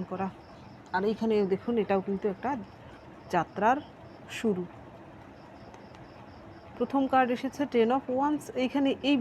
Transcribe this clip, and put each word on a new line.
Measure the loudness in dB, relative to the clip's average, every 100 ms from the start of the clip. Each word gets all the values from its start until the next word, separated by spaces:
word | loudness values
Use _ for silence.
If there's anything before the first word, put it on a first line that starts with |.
| -4
করা, | -4 -4 -6 -16 -18 -18 -18 -4 0
আর | 2
এইখানে | 2 2 4 4
দেখুন | 2 2 2
এটাও | 4 2 2
কিন্তু | 0 -2
একটা | -2 -2 -4 -6 -14 -18 -18 -18 -18 -2
যাত্রার | 0 0 2 4 4 0 -14 -18 -18 -12 -2
শুরু। | 0 0 -2 -10 -18 -18 -18 -18 -18 -20 -20 -18 -18 -18 -18 -18 -18 -18 -18 -18 -18 -18 -12 -4
প্রথম | 0 2 4
কার্ড | 6 4 2
এসেছে | -2 -2 2
টেন | 4 6 4
of | 0 0
Wands। | 2 0 -2 0
এইখানে | 0 4 2 2 4
এই | 4